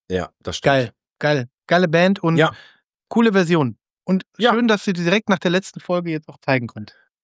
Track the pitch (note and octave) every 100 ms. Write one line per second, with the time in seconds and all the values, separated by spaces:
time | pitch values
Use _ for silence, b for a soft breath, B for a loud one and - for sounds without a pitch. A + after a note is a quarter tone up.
0 | - F#2 E2 _ - - C#3+ C3+ A2+ -
1 | _ - D3+ D3 B2 _ - F3 F3+ E3
2 | F#3 G3 E3 E3 D#3 B B B B _
3 | - A3+ A3+ G3 E3 E3+ B2+ G#2+ _ _
4 | - F#3 - - A#3 A3 A#3+ G#3 - F3
5 | E3+ G#3 G#3+ F3 F3+ F3+ - - - F3+
6 | F3 D#3 - - - C3 A#2 A2+ G#2+ _
7 | _ _